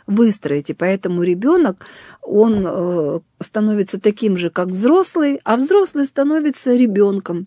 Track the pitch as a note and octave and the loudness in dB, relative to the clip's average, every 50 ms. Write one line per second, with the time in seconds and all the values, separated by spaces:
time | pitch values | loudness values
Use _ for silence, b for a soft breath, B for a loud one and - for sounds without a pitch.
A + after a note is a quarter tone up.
0 | b - G3+ G#3 A#3 A3 G3+ - - D3 C#3+ D3 C#3+ - - - F3 F#3 G3 G3 | b -2 0 2 2 2 2 0 -4 -4 -4 -4 -4 -6 -6 -4 -2 -2 -2 -2
1 | - F#3 F3+ F3 F3 F3+ F3+ F3+ G#3+ C#4 E4+ F4+ D#4+ G#3+ F#3 B B B B B | -2 -4 -2 -2 0 0 -2 0 0 2 2 2 2 2 0 B B B B B
2 | B B B B - - - G#3 A3 A3+ A3 G#3 F#3+ E3+ - F#3 F3 F3+ F3+ E3+ | B B B B -10 -2 2 4 4 4 2 0 -2 -2 -2 -4 -2 -2 -2 -2
3 | D3+ C#3+ D3+ E3 - _ _ _ - - - G#3+ G#3+ G#3+ G#3+ G#3 F#3+ G3 - F#3+ | -2 -2 -4 -6 -8 _ _ _ -16 -8 -4 -2 -2 0 0 -2 -2 -4 -6 -2
4 | - G#3+ G#3 - A#3 G#3+ F#3+ F3 F3 E3 - F#3 F3+ F#3 F#3 F#3 G#3 B3+ D#4+ F#4 | 0 -2 0 0 0 0 0 0 -2 -4 -2 -4 -4 -4 -4 0 2 4 4 4
5 | F#4+ - - E4+ D4+ C#4+ C#4 - - - A3+ B3 C4+ D4 G4 G#4 G4 - - D4 | 2 0 -2 -2 0 0 -2 -2 -2 -2 0 0 0 2 2 2 2 2 0 -4
6 | C#4 C4+ - - C#4 C#4+ D4+ D#4+ D4 D4+ C4 - - B3+ B3 B3 B3+ A#3 G3 G3+ | -4 -2 -2 -2 0 0 0 0 0 -2 -4 -2 -2 0 2 2 2 2 2 2
7 | G3+ G3+ G3 G3 - - F3 E3+ F#3+ | 2 2 2 -2 -4 -6 -8 -8 -8